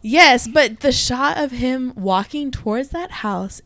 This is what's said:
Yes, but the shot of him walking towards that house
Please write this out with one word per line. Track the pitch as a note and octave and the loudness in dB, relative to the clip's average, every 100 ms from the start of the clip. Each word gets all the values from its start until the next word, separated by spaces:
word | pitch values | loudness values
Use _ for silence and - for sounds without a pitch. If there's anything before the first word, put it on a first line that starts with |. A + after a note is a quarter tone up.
Yes, | A3 D4+ D#4+ B3 A3+ | 0 6 6 6 2
but | D4+ B3 A3 | 2 2 0
the | C#4 | 0
shot | B3+ - B3 C#4+ - | 0 -2 -2 -2 0
of | D4 | -4
him | B3 B3+ C4 B3+ A3 | -2 -2 -2 -6 -4
walking | F#3+ F#3+ G3+ D4+ C#4+ | 0 0 -2 -6 -6
towards | - A3 A3 C#4 | -6 -4 -4 -4
that | E4+ F4+ | -8 -8
house | - G#3+ F#3 F#3+ - | -8 -6 -6 -8 -10